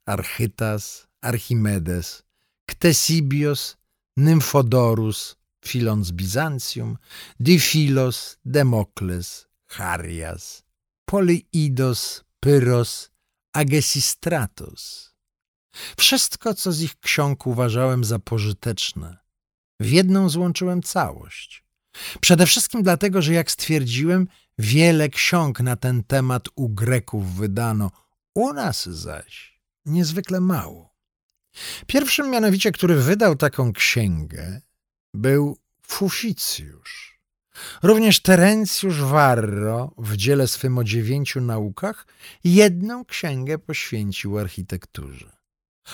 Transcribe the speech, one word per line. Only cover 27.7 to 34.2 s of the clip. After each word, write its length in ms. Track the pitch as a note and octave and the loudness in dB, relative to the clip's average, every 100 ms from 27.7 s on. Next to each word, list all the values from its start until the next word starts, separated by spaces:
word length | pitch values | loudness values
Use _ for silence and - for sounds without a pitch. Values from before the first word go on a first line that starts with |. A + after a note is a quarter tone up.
| A2 G2 - _ _ _ | -2 -2 -6 _ _ _
u 180 | F#3+ B3+ | -2 -2
nas 340 | D4 G3+ - F2+ | -2 -4 -4 -8
zaś 680 | D#2+ D#2+ D2+ - - - _ _ _ D3 | -10 -12 -14 -16 -20 -20 _ _ _ -4
niezwykle 540 | E3 D#3 E3+ - F#3 | 0 0 -2 -4 -2
mało. 540 | F#3 D#3 E2 - - _ _ _ _ _ _ - - - - | 0 -2 -6 -16 -20 _ _ _ _ _ _ -18 -14 -14 -2
Pierwszym 440 | C4+ C#4 - C#4 | 0 0 -2 0
mianowicie, 420 | A#3+ G#3+ F#3+ G#3+ | 2 2 2 0
który 240 | - F3 D#3 | 0 2 4
wydał 400 | B2+ G#3 G#3+ C#3+ | 4 4 4 4
taką 360 | D3 - B2 | 0 0 -2
księgę, 880 | G2+ - B2 G#2 E2 | 0 0 2 0 -2